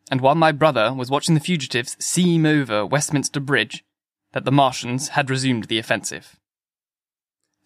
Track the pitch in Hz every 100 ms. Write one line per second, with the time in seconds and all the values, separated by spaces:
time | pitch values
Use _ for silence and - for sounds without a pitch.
0 | - 131 131 156 160 147 156 127 107 131
1 | 123 143 - 156 151 175 131 123 120 -
2 | - - 180 165 156 151 131 104 101 143
3 | 147 147 - 147 135 135 107 - - _
4 | _ _ _ - 101 139 135 123 120 127
5 | - - 135 131 131 120 104 110 107 113
6 | - 71 - _ _ _ _ _ _ _
7 | _ _ _ _ _ _